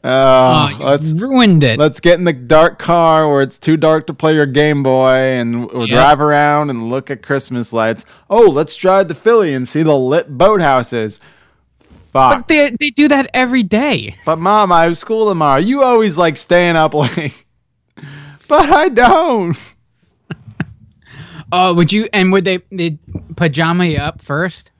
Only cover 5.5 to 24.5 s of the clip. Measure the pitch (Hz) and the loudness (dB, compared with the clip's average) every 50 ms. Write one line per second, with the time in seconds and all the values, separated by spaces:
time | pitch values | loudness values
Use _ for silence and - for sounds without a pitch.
5.5 | 117 120 120 - - 127 117 110 117 123 131 143 151 139 147 151 147 147 147 147 | -4 -6 -8 -8 -8 -6 -4 -2 0 2 4 4 4 2 2 0 2 2 2 2
6.5 | 147 147 151 147 131 117 113 117 123 135 131 - 143 - - - 143 139 - - | 0 0 -2 -4 -6 -8 -8 -6 -6 -8 -8 -8 -12 -14 -6 -6 -6 -6 -6 -6
7.5 | 127 120 117 - 113 117 110 113 110 - - _ _ _ _ _ 190 226 233 196 | -8 -8 -8 -6 -4 -2 -2 -2 -2 -6 -10 _ _ _ _ _ 0 2 4 4
8.5 | 139 143 147 - - - - 185 190 196 196 156 165 - _ 220 233 226 202 165 | 4 0 -4 -4 -8 -4 -2 0 2 2 0 -2 -6 -4 _ 0 2 2 0 0
9.5 | 139 131 127 120 - 151 160 156 147 139 127 127 160 170 165 - 143 123 170 202 | -4 -6 -8 -6 -4 -2 0 2 2 0 0 0 -2 -2 -2 -4 -4 0 2 2
10.5 | 214 202 170 147 135 131 120 - - 117 110 107 98 - _ _ _ _ _ _ | 2 2 2 2 2 0 0 -2 -6 -6 -6 -6 -8 -14 _ _ _ _ _ _
11.5 | _ _ _ _ _ _ _ _ _ - _ _ _ 135 131 127 - - 240 - | _ _ _ _ _ _ _ _ _ -20 _ _ _ 2 4 4 2 0 0 0
12.5 | 320 302 285 285 240 - 294 294 240 - 294 302 294 277 269 - - 254 254 247 | 2 2 2 0 -2 -6 -6 -6 0 0 2 2 2 0 -2 -2 -2 -4 -2 0
13.5 | 247 262 226 175 - 214 269 294 240 135 104 104 95 - - - 160 160 165 185 | 0 -2 -2 0 -2 -2 0 -2 -2 -4 -6 -10 -16 -8 -4 -4 -4 -2 0 0
14.5 | 208 214 208 185 175 165 165 170 170 - - - 226 220 220 208 196 165 156 147 | 2 2 2 2 2 2 2 2 -2 -4 -6 -6 -4 -2 -2 -2 0 0 0 2
15.5 | 135 135 175 214 269 277 269 254 247 226 220 208 156 160 175 165 147 - - - | 2 2 0 0 0 0 2 2 2 2 2 0 0 0 -2 -2 -2 -6 -4 0
16.5 | 175 175 175 175 165 165 156 151 - 151 143 120 - 175 151 139 - - _ _ | 0 2 2 2 2 0 0 0 0 -2 -2 -2 -4 -6 -8 -8 -12 -14 _ _
17.5 | _ _ _ _ _ _ _ _ _ - - - - - - - - _ _ _ | _ _ _ _ _ _ _ _ _ -20 -20 -20 -20 -20 -20 -20 -20 _ _ _
18.5 | 285 311 226 185 247 277 311 381 254 214 247 233 381 320 339 339 254 220 185 170 | 0 2 2 2 2 2 2 0 2 2 4 4 4 2 2 0 -2 -2 -2 -4
19.5 | 160 - - - _ _ _ _ _ _ _ _ _ _ _ _ - _ - - | -6 -8 -10 -20 _ _ _ _ _ _ _ _ _ _ _ _ -18 _ -18 -20
20.5 | - _ - - - _ - _ _ _ _ _ - - - - - - - - | -12 _ -12 -12 -12 _ -20 _ _ _ _ _ -20 -20 -20 -20 -20 -20 -12 -4
21.5 | - 180 185 185 175 170 175 147 196 214 226 220 - 208 185 185 185 196 180 196 | -2 0 0 2 2 2 0 0 0 -2 -4 -2 -2 -2 0 2 0 0 0 -2
22.5 | 185 180 _ _ 202 185 170 170 156 147 _ - - - - - 165 - 175 165 | -4 -6 _ _ -10 -8 -6 -6 -6 -10 _ -16 -16 -16 -14 -16 -8 -4 -4 -2
23.5 | 135 147 165 165 175 180 180 170 151 143 143 151 - - _ - 143 147 175 185 | 0 -2 -2 -2 0 -2 -2 -2 -2 -4 -4 -6 -10 -12 _ -8 -6 -4 -4 -6